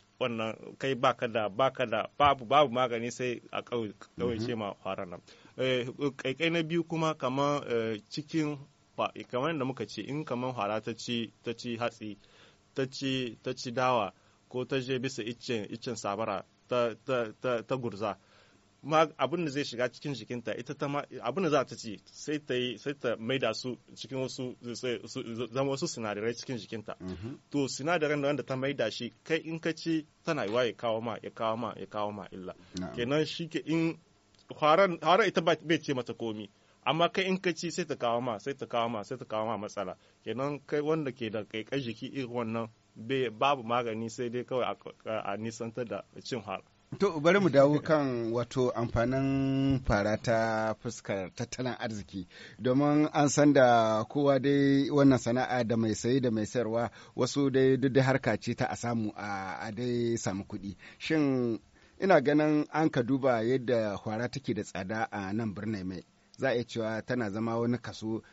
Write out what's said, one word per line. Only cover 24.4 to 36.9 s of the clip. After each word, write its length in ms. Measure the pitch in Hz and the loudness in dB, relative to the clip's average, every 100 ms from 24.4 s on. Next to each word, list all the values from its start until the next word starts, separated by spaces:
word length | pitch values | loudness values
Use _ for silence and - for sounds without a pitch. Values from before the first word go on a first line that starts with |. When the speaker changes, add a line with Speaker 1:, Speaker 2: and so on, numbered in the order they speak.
| 127 - 120 | -8 -8 -12
Speaker 1:
sai 260 | 110 127 117 117 | -6 -4 -4 -6
su 160 | 131 117 113 117 | -10 -8 -6 -4
zama 180 | 120 139 | -2 -2
wasu 160 | 135 165 | -2 -4
sinadarai 460 | - 110 104 113 | -4 -4 -2 -4
cikin 220 | 120 - 123 | -4 -6 -8
jikinta. 380 | 95 113 - - | -8 -10 -10 -10
Speaker 3:
Mhm. 380 | 92 87 110 160 _ | -10 -10 -10 -12 _
Speaker 1:
To, 180 | 143 135 | -2 -2
sinadaran 520 | - 143 175 147 147 | -2 -2 0 2 0
da 40 | 139 | 0
wanda 140 | 143 | -2
ta 140 | 120 131 | -2 -2
maida 340 | 135 139 110 | -2 0 -2
shi, 220 | - 120 - | -2 -8 -10
kai 120 | - 160 | -4 -4
in 140 | 160 165 | -2 -4
ka 120 | 165 | -4
ci, 340 | 160 165 160 147 _ | -4 -2 -2 -4 _
tana 200 | - 151 101 | -4 -2 0
yiwa 180 | 117 123 | 2 0
ya 60 | |
kawo 280 | 98 117 113 | 0 -2 -2
ma, 180 | 117 104 | -2 -6
ya 80 | 101 | -10
kawo 260 | - 113 113 | -4 -2 -2
ma, 180 | 113 98 | -4 -8
ya 100 | 95 | -8
kawo 260 | 104 104 | -4 -4
ma 140 | 104 - | -6 -10
illa. 220 | 92 92 - - 92 | -12 -12 -14 -12 -10
Speaker 3:
Na'am. 140 | - 120 | -8 -4
Speaker 1:
Kenan 280 | 120 151 | 0 0
shi 240 | 151 - 160 | 0 -4 -6
ke 100 | 156 143 | -6 -2
in, 320 | 165 165 156 _ _ _ _ - | 0 0 -2 _ _ _ _ -18
hwaran, 480 | - 151 165 196 170 | 0 4 6 4 2
hwaran 260 | 156 185 202 | 4 4 4
ita 120 | 185 | 2
ba, 140 | 170 156 | 2 0
bai 160 | 151 156 | 0 -2
ce 160 | 156 | 0
mata 200 | 127 120 | -4 -4
komi. 340 | 120 117 107 104 _ _ _ | -6 -6 -6 -10 _ _ _
Amma 240 | - | -2